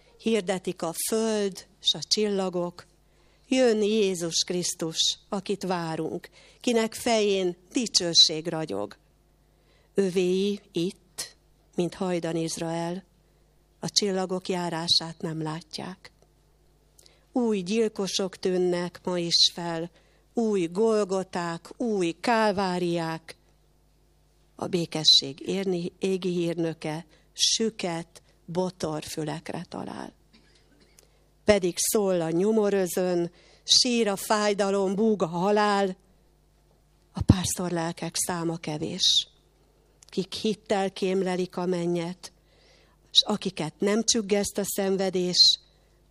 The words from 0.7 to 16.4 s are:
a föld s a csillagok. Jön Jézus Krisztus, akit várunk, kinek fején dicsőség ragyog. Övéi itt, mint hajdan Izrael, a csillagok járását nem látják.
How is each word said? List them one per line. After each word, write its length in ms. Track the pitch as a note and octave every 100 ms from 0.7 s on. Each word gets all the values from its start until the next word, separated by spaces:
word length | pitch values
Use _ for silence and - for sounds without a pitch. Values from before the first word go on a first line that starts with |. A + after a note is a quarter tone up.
| F3
a 100 | E3+ E3 -
föld 580 | A3 A3 G#3+ G3+ F3+ - _
s 160 | -
a 40 | E3 D3
csillagok. 800 | - G#3+ G3 F#3+ F3 F3 - - _ _ _ _ _ _
Jön 340 | C4 B3+ A3
Jézus 640 | G#3 A3 G3 F#3 E3+ E3
Krisztus, 720 | - F3+ E3+ - D#3+ D#3+ - - _
akit 340 | G3+ - G3
várunk, 680 | F#3 F3+ E3 D#3+ D#3+ F3+ - - - -
kinek 340 | - A3+ A3
fején 600 | - - A3+ G#3 G3 F#3 F3 _
dicsőség 760 | - A3+ - F3 E3 - D#3 D#3+
ragyog. 500 | D#3+ D#3 G2 G2+ - _ _ _ _ _ _ _ _ _
Övéi 680 | - G3 F3+ F3+ F#3 G3+ G3+ -
itt, 640 | - F3 - _ - - - _ _ _
mint 200 | - F3
hajdan 420 | - F#3 F3 E3 E3
Izrael, 680 | E3 - E3 E3+ E3+ F3+ - _ _ _ _ _ _ _
a 100 | E3
csillagok 580 | - G#3 F#3+ F#3 F#3 -
járását 720 | F#3 F3 E3 E3+ - E3 E3
nem 220 | E3 D#3+
látják. 680 | D#3 D#3 - - - F#3 - _ _ _